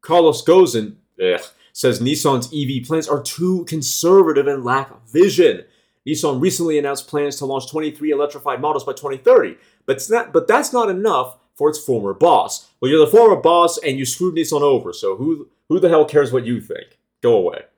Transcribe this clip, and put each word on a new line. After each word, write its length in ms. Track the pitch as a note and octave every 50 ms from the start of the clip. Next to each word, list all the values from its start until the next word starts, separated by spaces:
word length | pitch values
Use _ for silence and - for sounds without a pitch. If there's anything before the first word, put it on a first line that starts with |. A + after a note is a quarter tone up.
Carlos 440 | _ - E3 F3 E3+ D#3+ C#3 - -
Ghosn, 520 | - E3+ F#3+ F#3 D3+ A#2 A2+ G#2+ G#2 - _ _ _ _ - F#2+
ugh, 180 | F#2 F2+ F2 - - _ _ _ _ _
says 280 | - - C3 A#2+ -
Nissan's 520 | A#2+ B2+ D3+ D3 - D#3 C#3 B2 A#2+ - -
E 120 | D3+ C#3+
V 160 | B2+ C#3 C3
plans 280 | B2 B2+ D#3 D#3+ D3+ -
are 140 | C#3+ C#3+ -
too 420 | - - - E3+ F3+ F#3+ F3+ E3+
conservative 800 | - D#3+ D#3 C#3 - - - - E3+ F#3 G3 F#3 D#3+ D3+ C#3 C#3
and 180 | C#3 C#3+ C3+ B2
lack 420 | A#2+ B2 C#3 C#3 - - - _ _
vision. 560 | - D3 F3+ G3+ C#3+ C#3 F3+ D3 G#2 F2 - _ _ _ _ _ _ _ _ C3+
Nissan 320 | D#3 D3+ - D3+ C#3 B2+
recently 380 | C#3+ F#3 E3 - E3+ E3 D#3 D3+
announced 300 | C#3+ C#3+ C#3 C#3 - -
plans 280 | - D3 D3 C#3+ C#3
to 80 | - C#3+
launch 260 | C3 C3+ C3+ B2+ -
twenty-three 400 | - D#3 D#3 D3+ D3 D3 D3 D3+
electrified 500 | D3 C#3 D3 C#3+ - C#3+ - C#3+ C3 B2
models 240 | C3+ D3+ D3+ C#3 C3
by 100 | - C3
twenty 240 | - C#3+ C#3 C3+ C3
thirty, 380 | _ A#3 B3+ A#3 D3 G2 - _ _ _ _ _ _
but 120 | - F#3
it's 120 | - - -
not, 240 | G#3+ A#3 - - -
but 160 | E3 E3 -
that's 240 | G#3 C4 D4 - -
not 160 | B3 A3+ G3+
enough 480 | F#3 F#3 G3+ A3 F3+ C3 B2 B2 - _ _ _ _
for 140 | - D3 D3+
its 100 | D3+ D3+
former 360 | - - B2+ A2+ G2+ G2 G2
boss. 540 | - D#3 F3 D#3 G#2 F#2+ G2 - - - _ _ _
Well, 100 | - C3
you're 140 | C#3+ D#3+ D#3
the 60 | D3+
former 260 | - A3 A#3 A3 G3
boss 420 | C#3 - E3 E3+ E3+ E3+ E3+ E3+ -
and 200 | - D3+ C3+ C3+
you 60 | C#3
screwed 320 | B2 - - F3+ F#3 E3
Nissan 260 | E3 D#3+ D#3+ D#3+ D3 C#3+
over, 300 | C#3+ C3+ A#2 - F2 F2
so 240 | - - G2 F#2+
who, 320 | G2+ C3 D#3 E3 D3 - _ _ _ _ _
who 120 | D#3+ F#3
the 80 | F3+ F3
hell 160 | E3+ D#3 D3+
cares 280 | D3+ - D3+ C#3+ A#2+ B2
what 140 | C3 A#2
you 140 | A2+ B2 A2
think? 380 | - - - - - _ _ _ _ _ _ _
Go 160 | - A#2+ A#2
away. 260 | G#2 F#2 E2+ - - - _ _